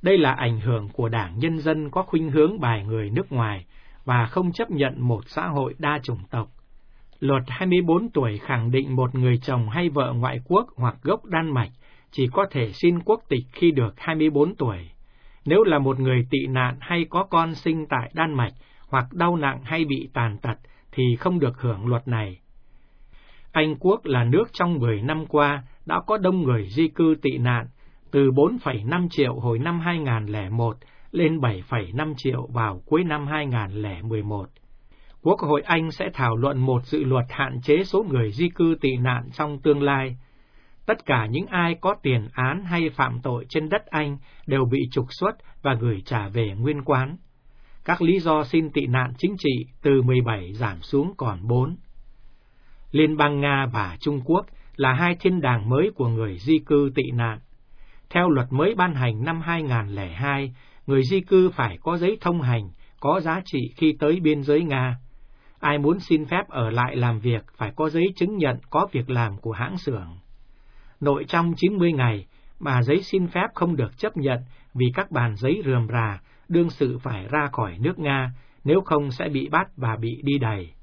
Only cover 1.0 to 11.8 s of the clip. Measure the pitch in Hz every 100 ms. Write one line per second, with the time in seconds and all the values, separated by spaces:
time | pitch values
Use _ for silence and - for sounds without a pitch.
1 | 113 113 92 92 156 160 151 156 147 180
2 | 185 165 160 147 156 214 131 110 104 110
3 | 104 117 196 131 110 101 87 - - -
4 | - 123 113 - 180 170 - 160 135 131
5 | 123 110 - - 175 143 131 - 147 147
6 | 131 120 92 120 107 - _ - - -
7 | - - 135 135 127 120 185 180 175 170
8 | 233 - 123 104 - 127 113 131 135 131
9 | 127 131 127 123 127 127 110 135 175 147
10 | 127 123 127 123 - 185 240 - 123 -
11 | 143 220 - 160 160 131 101 -